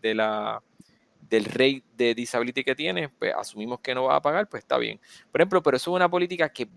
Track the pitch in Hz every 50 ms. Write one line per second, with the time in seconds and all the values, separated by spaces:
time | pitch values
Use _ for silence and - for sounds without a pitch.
0 | - 110 110 110 110 107 107 107 107 110 110 117 _ _ _ _ - _ _ _
1 | _ _ _ _ - - 110 110 104 101 - - 127 135 139 131 _ _ _ -
2 | 123 117 113 117 120 - - 120 120 123 123 139 131 - 131 - 151 175 185 175
3 | 156 139 _ - 120 98 - - 101 - - 107 107 120 123 - - 131 127 127
4 | 127 131 143 143 - 143 156 185 214 - - 110 - - 135 127 120 110 107 101
5 | _ - - - - _ - 147 170 196 185 180 156 151 127 127 - 170 180 180
6 | 180 175 175 180 180 175 185 175 160 147 - - 120 107 -